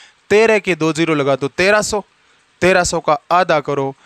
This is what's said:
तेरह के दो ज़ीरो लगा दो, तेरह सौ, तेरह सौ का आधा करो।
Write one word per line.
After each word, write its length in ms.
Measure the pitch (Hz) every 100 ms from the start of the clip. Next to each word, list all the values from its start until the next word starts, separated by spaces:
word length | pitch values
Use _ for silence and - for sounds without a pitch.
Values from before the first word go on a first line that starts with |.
| - _ _
तेरह 300 | 208 226 214
के 160 | 190 160
दो 180 | 160
ज़ीरो 220 | 151 160 151
लगा 200 | 139 135
दो, 120 | 139
तेरह 320 | - 185 214
सौ, 220 | 208 214 - _ _ _ _ _
तेरह 220 | 175 185 175
सौ 140 | 170
का 160 | 160 147 -
आधा 260 | 175 175 156
करो। 320 | 143 143 135 135